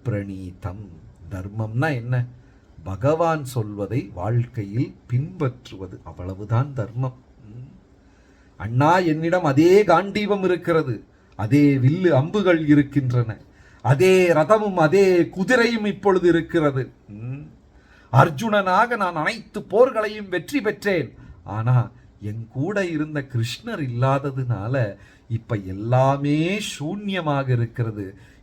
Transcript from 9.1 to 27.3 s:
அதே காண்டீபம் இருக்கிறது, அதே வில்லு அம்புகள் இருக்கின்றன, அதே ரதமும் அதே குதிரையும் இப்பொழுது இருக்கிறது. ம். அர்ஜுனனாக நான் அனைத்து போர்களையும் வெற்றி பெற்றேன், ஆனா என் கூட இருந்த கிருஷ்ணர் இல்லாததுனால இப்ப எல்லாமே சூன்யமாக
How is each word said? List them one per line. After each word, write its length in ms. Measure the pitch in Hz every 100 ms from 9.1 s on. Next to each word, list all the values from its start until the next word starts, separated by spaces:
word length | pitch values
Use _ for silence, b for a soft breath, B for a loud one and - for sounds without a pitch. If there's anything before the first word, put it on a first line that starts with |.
| 156 165 180
அதே 400 | 160 135 170 196
காண்டீபம் 600 | 208 170 196 208 208 202
இருக்கிறது, 600 | 185 180 - 160 135 101 - b b -
அதே 420 | 104 143 143 139
வில்லு 300 | 123 170 180
அம்புகள் 600 | 135 160 214 185 165 151
இருக்கின்றன, 720 | 147 143 147 127 123 110 98 - b b b
அதே 520 | - 233 185 185 180
ரதமும் 400 | 160 - 220 214
அதே 480 | 180 156 190 190 180
குதிரையும் 640 | 165 180 185 254 233 233 208
இப்பொழுது 420 | - 202 185 175
இருக்கிறது. 640 | 165 - 170 151 131 110 - -
ம். 340 | 104 120 139 151 - _ b b b b
அர்ஜுனனாக 840 | 220 170 139 226 208 185 185 233 233
நான் 200 | 185 170
அனைத்து 440 | 165 226 - 208
போர்களையும் 720 | 208 202 262 220 220 214 196
வெற்றி 320 | 180 - 285
பெற்றேன், 540 | 208 175 202 180 120 B B B
ஆனா 460 | - 104 113 123 101 b b _
என் 260 | 101 110 113
கூட 360 | 131 156 202 180
இருந்த 400 | 156 156 147 127
கிருஷ்ணர் 480 | 120 117 - 233 208
இல்லாததுனால 1120 | 135 120 135 135 139 131 123 104 104 135 107 98 b b -
இப்ப 280 | 113 - 113
எல்லாமே 1040 | 92 98 113 127 135 139 143 147 170 208 208 -
சூன்யமாக 680 | 147 202 208 190 156